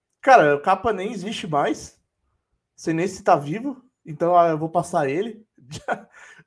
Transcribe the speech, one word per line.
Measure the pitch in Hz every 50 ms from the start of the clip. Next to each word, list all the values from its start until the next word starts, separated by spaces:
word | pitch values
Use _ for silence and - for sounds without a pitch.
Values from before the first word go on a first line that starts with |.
| _ _ _ _
cara, | - 269 262 226 160 147 147
o | 143 143
Capa | 185 185 190 - 233 214
nem | 190 185 214 247
existe | 196 170 202 233 - -
mais, | 196 151 143 151 202 302 - - - - _ _ _ _ _ _ _ _ _ _ _ _ _ _ _ _
sei | - - - 160
nem | 160 170 196
se | 190 - -
tá | - 185
vivo, | 151 143 143 156 214 233 285 262 - - _ _ _ _
então, | - 156 151 170 170 180 175
ah, | 170 170
eu | 160 156
vou | 156 160
passar | 160 180 165 - - 170 151 139
ele. | 135 160 208 233 214 214 - _ _ _
<laughs> | _ 120 151 - - - - - - - _ - - - - - _